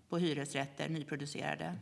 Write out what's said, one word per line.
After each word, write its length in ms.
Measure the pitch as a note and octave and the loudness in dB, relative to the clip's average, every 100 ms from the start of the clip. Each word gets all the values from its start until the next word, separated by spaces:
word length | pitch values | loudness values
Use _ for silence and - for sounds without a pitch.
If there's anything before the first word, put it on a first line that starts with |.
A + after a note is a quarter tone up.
| - | -2
på 100 | E3+ | 4
hyresrätter, 720 | F3 C#3+ C#3+ C#3 C#3 - D3 | 4 4 0 0 0 -2 0
nyproducerade. 880 | D#3+ C#3 D3 C#3+ - - - E3+ F#3 | 0 -2 -4 -4 -2 -2 0 -2 -4